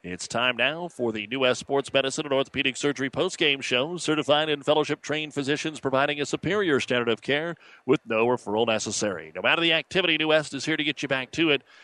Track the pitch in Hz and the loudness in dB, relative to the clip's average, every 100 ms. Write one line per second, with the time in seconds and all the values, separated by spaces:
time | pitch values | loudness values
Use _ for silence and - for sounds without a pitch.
0 | 87 90 - 117 127 120 127 160 175 - | -10 -10 -4 0 0 2 0 -2 -8 -4
1 | 117 107 104 135 127 123 - 139 135 135 | -2 -2 -6 2 2 2 0 -2 2 0
2 | 135 147 147 135 135 131 135 120 147 135 | 0 -4 0 0 0 -2 -2 0 -2 -2
3 | 135 135 180 - 156 139 120 123 147 175 | -4 -2 -2 2 2 2 0 0 0 -4
4 | - 156 135 147 156 147 135 151 143 147 | 0 0 4 2 2 -2 2 2 2 -4
5 | - 151 151 143 135 151 165 147 139 131 | -4 -4 -4 -4 -2 -2 -4 -6 0 2
6 | 147 147 139 151 147 208 185 131 - 123 | 0 -2 -4 -4 -2 0 2 2 2 0
7 | 117 110 - 143 170 165 - - - 151 | 0 -2 0 -2 -2 -10 -18 -12 0 0
8 | 113 110 120 123 - 107 117 110 113 - | 2 2 2 2 0 0 2 0 -2 -2
9 | 107 87 78 85 110 160 165 160 - - | -2 -4 -10 -2 0 2 2 0 0 0
10 | 175 156 156 156 143 135 147 156 151 139 | 2 0 4 2 2 -6 -2 0 0 -2
11 | 135 135 127 - 165 139 _ - | -2 -2 -4 0 2 2 _ -20